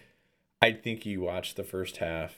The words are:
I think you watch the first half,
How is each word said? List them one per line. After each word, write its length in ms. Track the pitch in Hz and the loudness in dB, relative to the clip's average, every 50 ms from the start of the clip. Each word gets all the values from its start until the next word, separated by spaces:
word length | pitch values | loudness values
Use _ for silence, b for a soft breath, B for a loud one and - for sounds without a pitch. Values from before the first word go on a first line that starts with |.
| B B B B B B B B B _ _ - | B B B B B B B B B _ _ 6
I 100 | 117 117 | 6 6
think 320 | 113 - - 117 113 110 - | 6 4 -2 -4 -4 -4 -4
you 160 | 104 101 92 | -4 -2 -2
watch 340 | 90 87 87 92 - - - | -2 -2 -2 -2 -4 -4 -6
the 100 | - 98 | -8 -6
first 340 | - - 92 92 - - - | -4 -4 -4 -4 -4 -4 -4
half, 360 | 87 82 82 80 80 82 - | -4 -2 -2 -2 -4 -6 -8